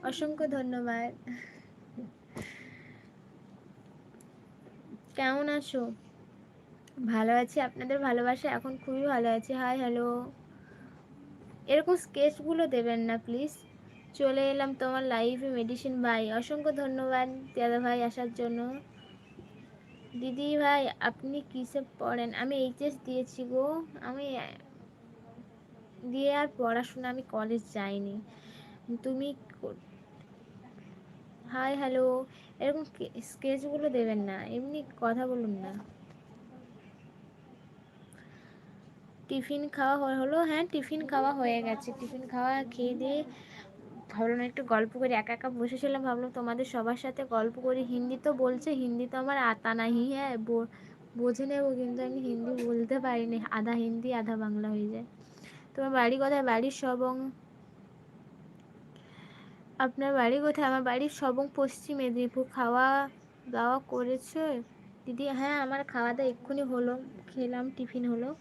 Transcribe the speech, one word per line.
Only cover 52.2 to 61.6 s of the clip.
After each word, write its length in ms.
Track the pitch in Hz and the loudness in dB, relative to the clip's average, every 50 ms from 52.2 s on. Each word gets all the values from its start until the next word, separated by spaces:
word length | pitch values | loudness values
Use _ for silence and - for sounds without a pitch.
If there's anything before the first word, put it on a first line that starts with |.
| 262 247 | -2 -2
হিন্দি 240 | 240 233 233 240 254 247 240 233 | -2 -2 0 -2 -2 0 0 2
বলতে 260 | 233 233 233 220 262 269 254 | 2 2 2 2 2 2 2
পারি 180 | 262 247 233 233 233 | 2 0 2 0 0
না, 40 | 233 226 214 - | -2 -2 -2 -2
আধা 240 | - 220 214 233 233 233 | 0 0 2 2 2 2
হিন্দি 260 | 226 226 226 226 233 254 254 233 | 2 0 0 -2 -2 0 0 0
আধা 140 | 220 214 226 | 0 0 0
বাংলা 320 | 220 220 214 208 208 214 214 214 | 0 0 0 0 0 0 0 0
হয়ে 140 | 208 208 208 220 | 0 0 -2 -2
যায়। 120 | 226 240 - - - - - - - - - - - - - - | -6 -8 -12 -16 -20 -20 -20 -20 -20 -20 -20 -20 -20 -20 -10 -4
তোমার 180 | - 269 269 262 254 | -2 0 2 4 6
বাড়ি 180 | 240 233 262 262 | 6 6 6 4
কোথায়? 220 | 269 269 285 285 269 254 | 4 4 4 4 4 4
বাড়ি 180 | 226 226 240 277 269 - | 4 4 4 2 0 0
সবং। 320 | - 254 254 247 254 254 254 262 262 262 254 - - - - - - - - - - - - - - - - - - - - - - - - - - - - - - - - - - - - - - - - - - - - - - - - - | 0 0 2 2 0 0 0 -2 -4 -6 -8 -10 -20 -20 -20 -20 -20 -20 -20 -20 -20 -20 -20 -20 -20 -20 -20 -20 -20 -20 -20 -20 -20 -20 -20 -20 -20 -20 -20 -20 -20 -20 -20 -20 -20 -20 -20 -20 -20 -20 -20 -20 -20 -20 -20 -20 -20 -20 -2 -2
আপনার 320 | 262 254 247 - 277 277 277 269 | -2 0 0 -2 0 2 4 4
বাড়ি 160 | 240 233 254 285 294 | 4 4 4 4 4
কোথায়? 220 | 302 294 302 302 262 | 2 2 4 2 4
আমার 140 | 262 262 254 254 | 2 2 2 2
বাড়ি 160 | 240 254 285 294 - - | 2 2 0 -2 -2 0
সবং, 240 | 294 262 247 254 277 277 - | 0 2 2 2 0 0 2
পশ্চিম 360 | - | 0